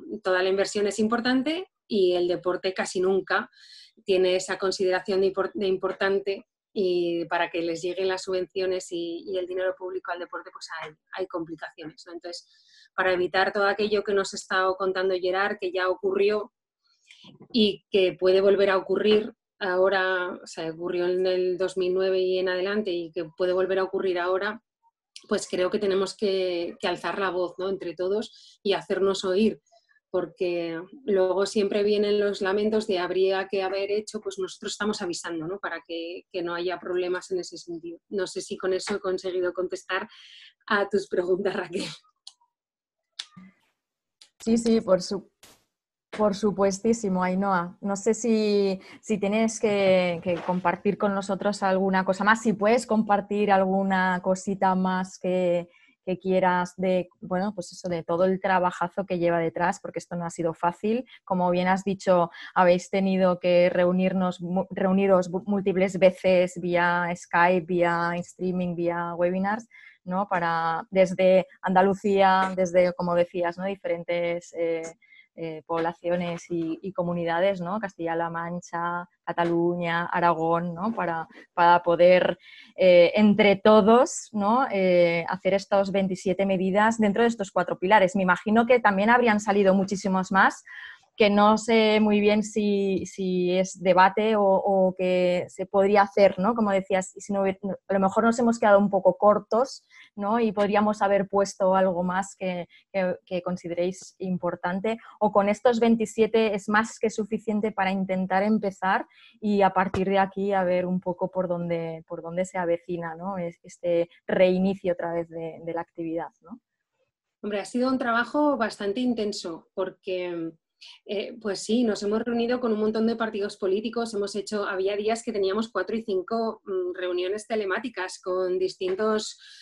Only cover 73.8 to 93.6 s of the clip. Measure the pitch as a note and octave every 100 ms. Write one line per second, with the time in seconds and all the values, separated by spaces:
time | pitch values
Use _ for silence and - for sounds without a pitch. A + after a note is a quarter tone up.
73.8 | F3 E3+ E3+ F3 E3+ E3+ - E3 E3 E3
74.8 | E3 E3 _ _ _ - E3 D#3 - E3
75.8 | E3 F3 F3 F3+ F3 E3+ - F3 E3 E3
76.8 | G3 F3+ F3 F3 E3+ E3 G3 F#3+ E3+ G#3
77.8 | G3+ - E3 E3 E3+ E3+ E3+ F3 - E3+
78.8 | E3+ F3 F3 _ - E3+ E3+ E3+ E3+ F3
79.8 | E3+ E3+ E3+ F3+ F3 D#3+ E3 E3+ F3 E3+
80.8 | G#3 A3+ F3 E3 D#3+ - - - E3+ F3
81.8 | F3 E3+ F3 F#3 F3 F3 - - - -
82.8 | F#3 F3 E3+ - G#3+ G3+ G#3 G3 A3 G#3+
83.8 | G3+ A#3 D#4 - - G#3+ G3+ A#3+ C4+ G3
84.8 | F#3 F3+ E3+ E3+ E3 F#3 F#3 G3 G3 G3+
85.8 | G3 G3 F#3+ F#3 G3 F3+ G3 F#3+ F#3+ F#3+
86.8 | G#3+ A3+ G#3+ G3+ A#3+ A#3 G3 F#3+ F3 D#3+
87.8 | F#3 G#3+ F#3 G3 F#3 F3 - G#3+ A#3 B3
88.8 | A3 F#3+ G#3 A#3+ A#3+ G#3 G#3 G3+ G3 F#3+
89.8 | F#3+ F#3+ G3 F#3 F#3 F#3+ A#3 - - -
90.8 | - - _ - G#3 G#3 G#3 G#3+ G#3+ A3+
91.8 | G#3+ G#3+ G#3+ G#3 G#3 G#3+ G#3+ - G#3 G3+
92.8 | G3 F#3 F3+ - F#3 F3+ F3+ F#3